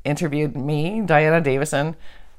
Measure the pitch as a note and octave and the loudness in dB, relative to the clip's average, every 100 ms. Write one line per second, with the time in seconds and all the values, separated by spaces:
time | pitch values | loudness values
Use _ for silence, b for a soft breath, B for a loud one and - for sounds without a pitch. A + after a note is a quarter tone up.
0 | C#3+ D3 E3+ D3 D3+ C#3+ C#3 D3+ E3 G#3+ | -4 -2 -2 -2 -2 -4 -2 -2 -2 -2
1 | F#3 D3+ D3+ E3 C#3+ C3+ C#3+ C#3+ D3+ D#3+ | 2 4 6 4 2 0 0 0 -2 -4
2 | b b b | b b b